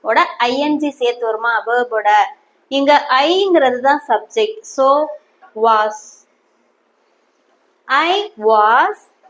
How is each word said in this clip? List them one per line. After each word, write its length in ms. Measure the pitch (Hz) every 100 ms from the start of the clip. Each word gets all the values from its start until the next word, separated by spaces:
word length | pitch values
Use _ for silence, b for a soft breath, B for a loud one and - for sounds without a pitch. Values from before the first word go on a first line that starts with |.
ஓட 200 | 214 247
ஐ 380 | 339 - 240 269
என் 180 | 294 294
ஜி 120 | 294
சேர்த்து 360 | 269 240 240
வருமா, 400 | 233 220 233 226
verb-ஓட? 440 | 226 240 240 220 208 208 190 - _ _ -
இங்க 380 | 269 277 294 285
ஐங்கிறது 720 | 262 294 370 392 339 262 247
தான் 240 | 262 294 -
சப்ஜெக்ட். 520 | 214 - 226 214 -
So, 440 | - - 269 285 302 - _ _ - 220
was. 300 | 226 220 214 214 - - _ _ _ _ _ _ _ _ _ _ _ _ _ _ _ _
I 480 | - 269 330 392 415 -
was 600 | 214 220 214 247 370 415 - _